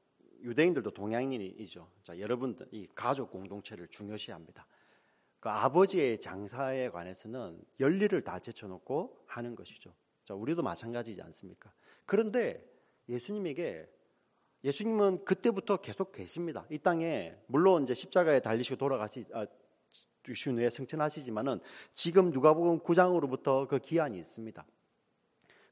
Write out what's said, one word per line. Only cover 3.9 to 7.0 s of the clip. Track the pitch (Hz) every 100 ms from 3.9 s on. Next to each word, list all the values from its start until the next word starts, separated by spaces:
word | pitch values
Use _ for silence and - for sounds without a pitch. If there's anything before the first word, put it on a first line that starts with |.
| - 104 107 - 87 80 - - _ _ _ _ _ _ _
그 | 113
아버지의 | 101 127 151 190 190 131 110
장사에 | - 92 101 120 135 135 127
관해서는 | 87